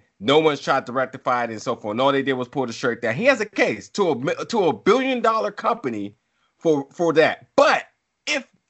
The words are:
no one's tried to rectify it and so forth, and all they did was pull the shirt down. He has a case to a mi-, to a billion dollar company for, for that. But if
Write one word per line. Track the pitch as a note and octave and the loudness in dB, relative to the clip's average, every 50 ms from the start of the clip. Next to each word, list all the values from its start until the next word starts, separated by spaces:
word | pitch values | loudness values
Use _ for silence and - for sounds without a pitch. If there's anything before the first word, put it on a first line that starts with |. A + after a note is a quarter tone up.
| _ _ _ - | _ _ _ -6
no | G2 A#2 C#3 D#3 | 0 2 4 4
one's | D#3+ D#3+ C#3+ C#3+ | 4 4 2 0
tried | - E3+ D3 C3+ - - | 0 -2 -2 -2 -2 -4
to | |
rectify | A#2 C3+ B2+ B2 - B2+ - C#3 B2 A#2+ A#2+ | -4 -4 -4 -4 -6 -6 -4 -2 -2 0 -2
it | A#2 | -4
and | A2 G#2+ | -6 -8
so | - C3+ A#2+ | -6 -6 -6
forth, | A2+ - G#2+ | -6 -6 -6
and | G#2 A#2 | -2 0
all | C3 C#3 | 2 2
they | C#3 C#3 C3+ | 2 2 0
did | C#3 C3+ | -2 -2
was | B2 B2 B2 | -4 -6 -6
pull | - D3 C3 | -6 -6 -6
the | A#2 A2 | -6 -6
shirt | - - B2 A2+ - - | -4 -4 -4 -2 -2 -4
down. | A2+ A2+ | -4 -4
He | D3 A3+ | 0 2
has | C4+ C4 G#3 | 2 2 2
a | G#3+ | -2
case | - - - C4 G3 A#2+ G#2 - - | -6 -4 -2 -2 -2 -2 -4 -8 -8
to | - - G3 E3+ | -4 -2 0 0
a | C#3+ | 0
mi-, | A#2 C3 E3+ E3+ - D#3 - | -2 -2 -4 -4 -4 -6 -4
to | - A3+ F#3 | -2 0 2
a | D#3 B2 | 0 0
billion | G2 - F#3+ A3 C4 C4 C4+ C4 A#3+ | 0 0 2 2 2 2 0 -2 0
dollar | A3+ A3+ A3 A3 G3+ G#3 | 0 0 0 0 -2 -4
company | G3+ - - G#3+ A#3 A3+ - C3 A2+ G#2 G2+ G2+ G#2 _ _ _ _ _ _ _ _ _ | -6 -4 -2 -2 -2 -2 -4 -6 -6 -6 -8 -10 -12 _ _ _ _ _ _ _ _ _
for, | - E3+ D#3 C#3 C3+ - | 0 2 2 2 0 -4
for | _ - F3 E3 D3 | _ -2 0 2 4
that. | D#3 D#3+ A#2+ F#2+ - - _ _ | 6 4 4 2 -2 -10 _ _
But | - C#4 D4+ A3+ - - - _ _ _ _ _ _ _ | 4 4 4 4 0 -2 -8 _ _ _ _ _ _ _
if | C4+ D4+ C#4+ - _ _ _ _ _ | -6 -6 -6 -6 _ _ _ _ _